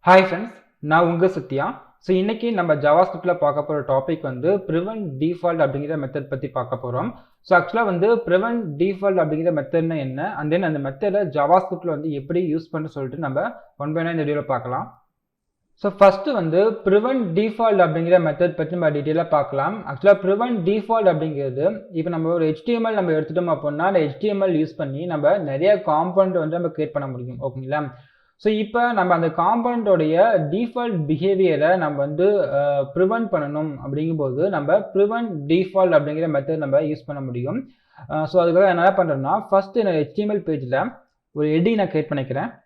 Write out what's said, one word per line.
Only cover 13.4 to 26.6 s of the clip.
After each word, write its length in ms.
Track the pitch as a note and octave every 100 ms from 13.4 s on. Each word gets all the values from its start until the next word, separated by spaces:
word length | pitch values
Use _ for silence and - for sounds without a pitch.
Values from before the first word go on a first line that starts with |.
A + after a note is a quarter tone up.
| G#3+ B3 - _
one 160 | C#3+
by 40 | D#3
one 140 | E3
இந்த 120 | E3
வீடியோல 220 | D3 D3 C#3
பார்க்கலாம். 400 | B2+ A#2+ B2 - _ _ _ _ _ _ _ _ _
So, 80 | G3+
ஃபர்ஸ்ட் 380 | G3 - - D4+
வந்து 380 | A#3+ E3 E3+ A3 G#3+
prevent 420 | - G3+ B3 C4+ G3+
default 460 | E3 A3 G#3+ A3+ G3+
அப்படிங்கிற 400 | E3 E3 E3 F3+
மெத்தட் 340 | D#3+ D3 F3 F3
பத்தி 200 | D#3 F3
நம்ம 140 | D#3+
டீட்டெயிலா 400 | D3 C#3+ D#3 E3
பார்க்கலாம். 460 | D3+ C#3 C#3 D3+ G#3+ D#3
ஆக்சுவலா 320 | C#3 G3 G3+
prevent 380 | F3+ G3+ B3 A3+
default 440 | E3+ G#3+ G3+ A3+ G3
அப்படிங்கிறது, 580 | D#3 D#3+ C#3 C#3 B2+ E3 G#3+ -
இப்ப 160 | E3 E3
நம்ம 240 | E3 D#3+
ஒரு 120 | E3+ D#3+
ஹெச் 200 | D#3 -
டி 80 |
எம் 120 | A#3 A3+
எல் 80 |
நம்ம 180 | G#3+ F3+
எடுத்துட்டோம் 400 | D#3 D#3 E3 F3
அப்படின்னா, 360 | D3+ D3+ D3 F3+
அந்த 120 | F#3+
ஹெச் 200 | D3 C3
டி 80 | G#3+
எம் 140 | G3
எல் 140 | F#3+ D#3+
யூஸ் 220 | D#3 -
பண்ணி 280 | C#3+ C#3 F3
நம்ம 320 | D#3 C#3+ G3
நிறைய 400 | D3 C3+ F#3 G#3 E3
காம்பவுண்ட் 520 | D3+ F3+ F#3 F#3+ F3+
வந்து 200 | D#3
நம்ம 100 | E3+